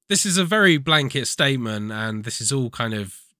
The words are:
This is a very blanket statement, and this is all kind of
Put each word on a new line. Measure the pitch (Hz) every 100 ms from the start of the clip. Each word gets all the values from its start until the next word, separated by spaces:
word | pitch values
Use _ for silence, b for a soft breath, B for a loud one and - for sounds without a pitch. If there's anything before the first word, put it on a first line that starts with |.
| _
This | 196 208
is | 180
a | 170
very | 214 190 156
blanket | 139 156 135 139 117
statement, | - 143 135 113 107 107
and | 107 110 110
this | 107 -
is | 113
all | 139 120
kind | - 113
of | 110 101 - _